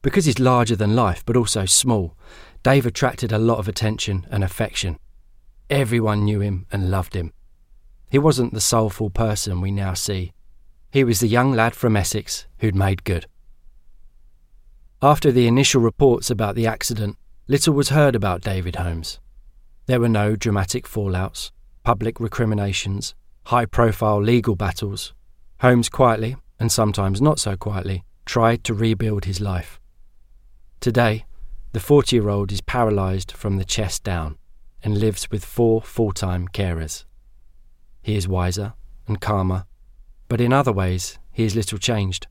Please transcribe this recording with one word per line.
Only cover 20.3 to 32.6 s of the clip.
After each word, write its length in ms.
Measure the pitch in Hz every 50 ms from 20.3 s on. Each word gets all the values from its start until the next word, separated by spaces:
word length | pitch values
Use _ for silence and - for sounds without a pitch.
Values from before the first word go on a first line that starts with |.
| 110
dramatic 500 | 107 - 117 101 101 92 - - - -
fallouts, 680 | - - 110 101 98 92 90 95 - - - - - - - - - - - _
public 360 | 120 117 98 107 113 - -
recriminations, 960 | 117 107 - - 117 110 107 104 101 98 95 - - 101 98 101 - - - - _ - - - -
high-profile 760 | - 117 123 117 104 - - 117 113 101 - 117 107 104 104
legal 360 | 101 113 120 120 - 120 104
battles. 560 | 87 104 98 - - 110 98 98 - - - - - - - - - - - - -
Holmes 260 | - 127 127 120 113
quietly, 480 | - - - 135 120 113 107 110 117 131 - - - _ -
and 100 | 113 113
sometimes 520 | - - 110 104 98 - 98 95 98 101
not 180 | 135 151 151 -
so 160 | - 107 98
quietly, 480 | 95 - 104 101 98 92 98 95 90 - - - _ -
tried 400 | - - 123 113 113 117 117 -
to 80 | - 110
rebuild 500 | 101 117 113 110 95 113 110 107 101 92
his 160 | 92 95 92
life. 400 | 104 101 92 90 - - - - - - _ - - - - - - _ - - - - - - - - - -
Today, 440 | - 123 113 123 120 110 110 113 - - - - - - - - - -
the 80 | - 113
forty-year-old 720 | - - 143 147 135 - 127 117 104 104 101 101 101 98
is 80 | 104
paralysed 720 | 101